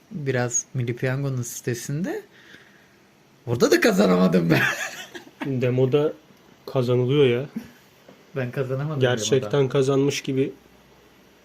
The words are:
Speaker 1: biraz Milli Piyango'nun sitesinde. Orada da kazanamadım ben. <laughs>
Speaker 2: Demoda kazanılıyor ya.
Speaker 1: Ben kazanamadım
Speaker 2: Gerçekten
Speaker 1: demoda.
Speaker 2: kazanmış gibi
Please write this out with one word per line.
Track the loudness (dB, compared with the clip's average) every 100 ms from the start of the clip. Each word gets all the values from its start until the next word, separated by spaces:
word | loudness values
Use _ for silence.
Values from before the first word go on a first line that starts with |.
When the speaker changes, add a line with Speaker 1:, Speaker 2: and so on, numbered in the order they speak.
| -16
Speaker 1:
biraz | -10 -4 -2 0 -4 -4
Milli | -6 -4 -4
Piyango'nun | -4 -2 -4 -4
sitesinde. | -6 -8 -6 -6 -6 -6 -4 -6 -12 -20 -20 -20 -20 _ _ _ _ _ _ _ -6
Orada | 0 4
da | 4
kazanamadım | 4 4 4 4 4 2 4
ben. | 2 2 -4 -8 -12 -16 -18 -20 -12 -6
<laughs> | -2
Speaker 2:
Demoda | 0 2 2 2 0 -4 _ -20 _ _ -6
kazanılıyor | -2 0 2 2 4 4
ya. | 4 -4 -12 -16 -20 _ _ -20 -20 _ -8
Speaker 1:
Ben | -6
kazanamadım | -4 -4 -4 -4 0
Speaker 2:
Gerçekten | 0 0 0 0 2
Speaker 1:
demoda. | 0 2
Speaker 2:
kazanmış | 2 2 2 2 -2
gibi | -4 -2 -2 -4 _ _ _ _ _ _ _ _